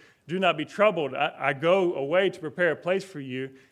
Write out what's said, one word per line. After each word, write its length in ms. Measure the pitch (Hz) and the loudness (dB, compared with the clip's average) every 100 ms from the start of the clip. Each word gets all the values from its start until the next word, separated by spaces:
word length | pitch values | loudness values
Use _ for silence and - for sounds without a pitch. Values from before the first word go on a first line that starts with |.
| - _ - | -20 _ -8
"Do 100 | 185 | 0
not 200 | 180 156 | 0 0
be 80 | 147 | -4
troubled. 480 | - 214 170 139 | 2 2 2 -2
I, 180 | 131 156 - | -2 -4 -2
I 140 | 139 | -2
go 400 | 139 165 190 175 | 0 2 4 2
away 340 | 147 139 180 196 | -2 0 2 2
to 100 | - | -2
prepare 340 | 156 180 175 | -8 0 0
a 40 | 143 | 0
place 260 | 175 190 | -2 -2
for 180 | 190 147 | -4 -12
you. 280 | 135 127 135 - _ | -8 -8 -8 -12 _